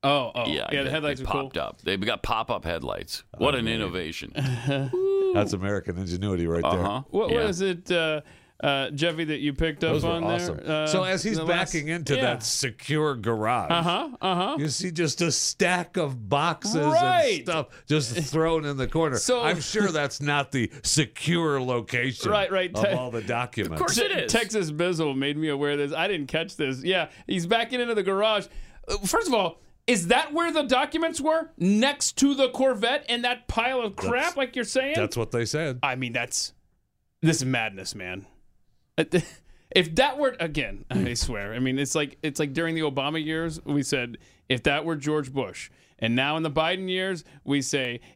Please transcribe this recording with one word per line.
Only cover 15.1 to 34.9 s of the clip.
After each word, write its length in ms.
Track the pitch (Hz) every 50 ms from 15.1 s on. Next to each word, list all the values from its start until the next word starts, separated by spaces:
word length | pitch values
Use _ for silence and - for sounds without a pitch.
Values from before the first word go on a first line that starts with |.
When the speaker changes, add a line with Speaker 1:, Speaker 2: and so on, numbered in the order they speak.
| - -
Speaker 3:
a 120 | 175 165
stack 640 | 131 - - - - _ 190 175 180 180 175 - -
of 320 | 190 165 143 131 120 110 95
boxes 480 | 139 139 151 170 160 - - - -
Speaker 1:
Right. 640 | - - 151 311 330 359 359 370 349 311 262 202 151
Speaker 3:
and 40 | 120 180
stuff 180 | 170 160 139 - - - - -
just 260 | 147 156 135 113 123 175 156 131
thrown 340 | 143 160 160 165 165 160 156
in 100 | 147 143
the 100 | 135 131
corner. 300 | 123 - 160 165 151 131
Speaker 1:
So 260 | 110 - - 254 247
Speaker 3:
I'm 180 | 233 156 180 175
sure 280 | 135 - - 214 208 196
that's 320 | 165 151 143 139 - -
not 320 | 143 147 147 147 139 -
the 180 | - 131 113 104 - - -
secure 760 | - - 156 147 104 - - - 147 170 170 170 156 143 135
location 680 | 127 127 127 120 110 - - 120 123 131 117 - - 185
Speaker 1:
Right, 200 | 208 208 196 -
right. 180 | 190 190 185 180
Speaker 3:
of 120 | - 104 196
Speaker 1:
Te- 60 | 202
Speaker 3:
all 180 | - - 127 -
the 120 | 117 117
documents. 520 | 107 95 120 117 123 117 - 117 101 82 80
Speaker 2:
Of 40 | 78
course 180 | - 339 - 233
it 100 | 240 403
Speaker 1:
Te- 80 | 392 311 139
Speaker 2:
is. 60 | 220
Speaker 1:
Texas 380 | - 226 233 185 220 214 185 156
Bizzle 460 | 151 151 175 180 180 156 160 147 135
made 200 | 131 135 143 147
me 120 | 151 156 156
aware 240 | 143 139 147 147
of 60 | 147 143
this. 140 | 147 139
I 140 | 147 151 165
didn't 220 | 202 202 165 143 131
catch 260 | - 156 165 196 -
this. 280 | - 151 131 131 127 -
Yeah, 240 | 165 190 180 160 - - - -
he's 200 | - 190 185 170
backing 340 | 165 226 226 233 226 254 247
into 140 | 240 233 226
the 80 | 214 185
garage. 420 | 185 196 190 208 220 214 208 - - - - - - - - - -
Uh, 100 | 196 208
first 280 | 208 180 - - 453
of 80 | 339 254
all, 260 | 220 190 170 - - - - - _ _
is 220 | - 247 202 170 170
that 260 | 233 262 320 302 294
where 180 | 330 339 339
the 120 | 311 320 285
documents 540 | 247 262 247 294 294 - 330 320 330 320 -
were? 320 | 269 311 320 320 320 320 -
Next 640 | - 170 185 202 214 240 277 285 285 - - - -
to 160 | 269 277 277
the 160 | 262 269 254
Corvette 560 | 254 - 262 262 254 208 226 233 269 294 285 -
and 160 | 240 240 240
that 240 | 247 247 240 - -
pile 320 | - 226 226 254 262 254
of 160 | 233 208 -
Speaker 3:
That's 100 | - - 185
Speaker 1:
crap, 280 | 190 - 294 349 -
like 180 | 277 269 254 -
you're 120 | 262 233
saying? 260 | - - 262 262 277